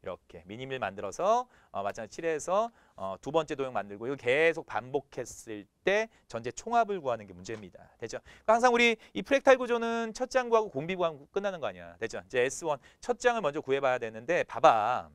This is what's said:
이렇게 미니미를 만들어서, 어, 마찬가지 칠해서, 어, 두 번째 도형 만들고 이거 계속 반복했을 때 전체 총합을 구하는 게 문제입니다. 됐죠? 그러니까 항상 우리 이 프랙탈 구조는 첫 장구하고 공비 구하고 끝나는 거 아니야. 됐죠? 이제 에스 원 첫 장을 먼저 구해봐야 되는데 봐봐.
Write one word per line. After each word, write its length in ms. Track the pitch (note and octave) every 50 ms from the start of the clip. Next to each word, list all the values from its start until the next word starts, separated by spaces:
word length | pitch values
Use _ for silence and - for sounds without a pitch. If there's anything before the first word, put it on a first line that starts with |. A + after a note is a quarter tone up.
| _
이렇게 400 | F#2+ F2+ F2+ _ _ - F2 D#2+
미니미를 340 | F2 G2+ A#2 C3 C3+ C3+ C3
만들어서, 680 | A#2 G2 F#2+ G2 G2+ G2+ F#2 - E3+ G3 A3 A#3+ B3 A#3+ _ _ _ _
어, 120 | - G2 G2
마찬가지 320 | G2+ G2+ - A2+ G#2 -
칠해서, 560 | - E3 E3 D#3+ D3+ C3 - F3+ G3+ A3+ A#3 A#3 _ _ _ _
어, 200 | - F#2+ F#2+ F#2+ F#2
두 140 | - C3+ C#3+
번째 220 | D#3+ D#3+ D3 D#3
도형 180 | C3 C3+ C3 B2+
만들고 340 | G#2+ G2 G2+ G2+ G2+ A2 B2
이거 80 | C#3+
계속 500 | C3+ - A#2+ B2+ C#3+ D#3+ E3 E3 E3 D3+
반복했을 1000 | - - G#2+ A2+ B2+ C3 C#3+ - _ - - B2 - - - - - A2 G#2 G2 _ _ _ _
때 240 | F3+ F#3+ G#3 A3 A3+ _ _ _ _
전체 220 | - A#2 A#2 A#2+
총합을 500 | A#2 - - A3+ A#3 A#3 A#3 G3+ G3+ F#3+
구하는 260 | D3+ C3 A#2+ A2 G#2 G2
게 60 | F#2
문제입니다. 560 | F2 F#2 G2+ A#2 G#2+ G#2 F2+ _ - F#2 - _ _
됐죠? 220 | - A2+ - A#2+ _
그러니까 300 | - - - _ - G#3+
항상 200 | A#3 A3+ B3+ A#3+
우리 220 | A#3 A#3+ A#3 A3+ A3 - -
이 100 | _ G3+
프랙탈 360 | F#3+ - C#4 C4+ - - C4 B3+
구조는 560 | B3+ A3+ A#3+ A#3 A3+ A#3 A#3 A#3 A3+ A3+ G#3+
첫 160 | - B3+ B3+
장구하고 400 | - C4 B3 A#3+ A3+ A3 A3 G3+
공비 260 | - C3+ D3+ E3 F#3+
구하고 320 | F3+ F3 E3 D#3+ C3+ C#3+ _
끝나는 280 | _ G3 G3 G3+ F#3+ E3+
거 80 | C#3 A2
아니야. 300 | F#2 F2+ F2 E2+ E2+ F2+
됐죠? 240 | A2+ A2+ - A2 F#2 F#2
이제 160 | - B2+ B2
에스 200 | C3 C3+ - -
원 160 | D#3+ D3 C#3 _ - _ _
첫 180 | - - B3 -
장을 220 | - B3 A#3+ A#3
먼저 180 | G3 D3 C#3+ D#3
구해봐야 380 | C#3 - C3+ C#3 C#3 C3 B2+ B2
되는데 460 | A#2 A2+ A2 A2 A#2+ A#2+ F3 E3+ C#3
봐봐. 680 | _ - A#2 B2+ D#3+ B2+ A2+ G#2 A2+ B2+ A2+ E2+ D#2 D2